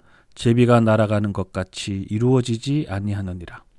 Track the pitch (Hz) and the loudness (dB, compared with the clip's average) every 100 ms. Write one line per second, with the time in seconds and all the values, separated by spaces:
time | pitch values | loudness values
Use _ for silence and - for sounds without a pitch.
0 | _ _ _ - 120 117 120 120 113 110 | _ _ _ -4 2 4 6 6 6 2
1 | 107 104 104 98 92 95 92 - - 98 | 2 0 -2 -6 -6 -8 -8 -8 -8 -6
2 | - 107 123 131 120 113 139 147 - 95 | -4 -2 2 2 0 -4 -4 -4 -4 -6
3 | 104 98 92 92 85 - _ | -4 -4 -6 -10 -14 -18 _